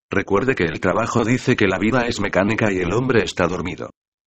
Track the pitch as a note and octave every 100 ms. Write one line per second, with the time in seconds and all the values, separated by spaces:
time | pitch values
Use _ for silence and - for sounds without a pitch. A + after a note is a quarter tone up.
0 | - G2 - G2 B2 B2+ E2+ D2+ F#2+ F#2
1 | A2+ A#2 A2 B2 - B2 G2+ F#2 G#2+ B2+
2 | A#2+ A2 G2+ F2+ G#2 A2 A2 F#2 E2+ G#2+
3 | C3 A#2 F2+ - F2 F2+ E2+ D2+ A1+ -
4 | _ _